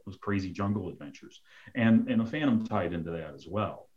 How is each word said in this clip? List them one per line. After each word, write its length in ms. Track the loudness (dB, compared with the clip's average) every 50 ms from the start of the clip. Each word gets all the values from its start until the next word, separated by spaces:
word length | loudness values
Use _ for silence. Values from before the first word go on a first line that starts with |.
| -14
those 100 | -16 -16
crazy 320 | -8 -4 -2 -2 -2 -2 -4
jungle 360 | -4 -2 -2 0 0 -2 -2
adventures, 540 | -6 -8 -10 -14 -16 -16 -18 -20 -20 -20 -20 _ _ -20 -20 -20 -8 0
and, 340 | 2 6 8 8 8 6 4
and 120 | 2 0
the 40 | 0
Phantom 400 | 0 -2 0 2 2 2 2 2
tied 280 | 0 0 0 0 0 -2
into 180 | -4 -4 -4
that 220 | -6 -6 -8 -10 -14
as 120 | -16 -12
well. 440 | -6 -2 -2 -2 -2 -4 -8 -16 _ _